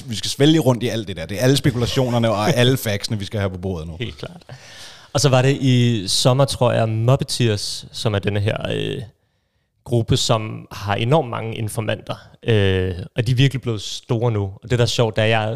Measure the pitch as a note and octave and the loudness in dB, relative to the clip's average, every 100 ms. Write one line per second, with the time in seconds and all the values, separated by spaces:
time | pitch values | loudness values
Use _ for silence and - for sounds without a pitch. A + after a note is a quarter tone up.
0 | C3 G#2+ - - D3 D#3+ B2+ A#2 A#2 A2 | -6 -8 -6 2 4 4 4 2 0 -4
1 | G2+ E2 D#2+ G2 B2+ C#3 D3+ A#2+ A#2 C3 | -6 -8 -8 0 2 4 2 0 0 0
2 | B2+ A#2+ A2+ G2+ G#2+ B2 B2 C3 A2+ G2+ | 0 2 2 2 2 4 4 2 -2 -4
3 | - G#2+ G2 G#2+ G2 F#2 F#2+ E2+ E2 E2 | -4 -6 -6 -4 -4 -4 -6 -6 -8 -10
4 | A2 D#2+ - - - - - - - - | -10 -10 -14 -16 -20 -20 -20 -20 -20 -20
5 | - C#3+ C#3+ B2+ C3 C#3 C#3 B2 A#2+ A2+ | -6 0 4 4 4 2 4 4 4 2
6 | F#2 - C3 C3 C#3 - A#2+ A2+ A2+ A2 | -2 2 4 4 2 2 2 2 0 0
7 | A#2 C#3 - - A#2+ G#2 - - - - | 2 2 0 0 0 0 -4 -10 -12 -6
8 | A#2 G2+ G#2 G2+ G2+ - - A2 G#2+ G2+ | -2 0 0 0 0 -2 -4 -4 -4 -6
9 | - _ _ _ _ _ _ _ - A#2+ | -10 _ _ _ _ _ _ _ -2 0
10 | A2+ B2+ - A2 A2 A2+ - - G2+ G2+ | 2 0 2 0 -2 -10 -14 -10 -4 -2
11 | A#2 D#3+ B2 A2 A2+ A2 G#2+ - G#2+ G#2+ | 2 2 2 -4 -6 -6 -6 -4 -4 -6
12 | - - - _ B2 G#2+ G2 F#2+ F#2 F2 | -8 -12 -14 _ 0 2 4 2 0 -4
13 | - - A2+ B2 C3+ B2+ B2 G#2+ - - | -8 -4 0 4 2 2 -6 -6 -8 -10
14 | - A#2 A#2+ G#2+ G2 G2+ A2 A#2+ A#2 - | -4 0 0 0 -4 -6 -2 0 2 2
15 | A2+ A2 A2 A2+ G#2+ | 0 2 2 2 0